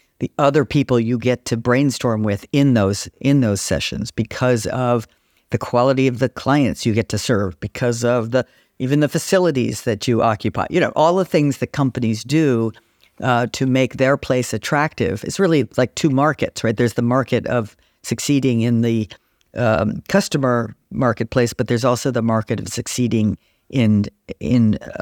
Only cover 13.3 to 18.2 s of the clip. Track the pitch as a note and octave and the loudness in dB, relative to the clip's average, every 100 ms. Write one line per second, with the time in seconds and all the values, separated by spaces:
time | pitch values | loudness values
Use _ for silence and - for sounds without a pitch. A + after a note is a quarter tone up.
13.3 | A#2+ B2 - C3 C3 B2+ - C3 C#3+ - | 0 0 -2 0 2 0 0 0 0 0
14.3 | B2+ A#2+ G#2+ - D3 D3+ - G#2 G2+ - | -2 -2 -6 -2 -2 -2 -2 -4 -4 -6
15.3 | - F#3+ D#3 A#2 - B2+ - D#3 C3 D3+ | -2 2 2 0 0 -2 0 0 2 2
16.3 | - - - A2+ A2 A#2+ - A#2+ C3 A#2 | 0 -4 -4 -2 0 0 0 0 0 0
17.3 | A#2 - A#2+ G#2+ _ _ _ - A#2 | -2 -2 -4 -4 _ _ _ -8 -4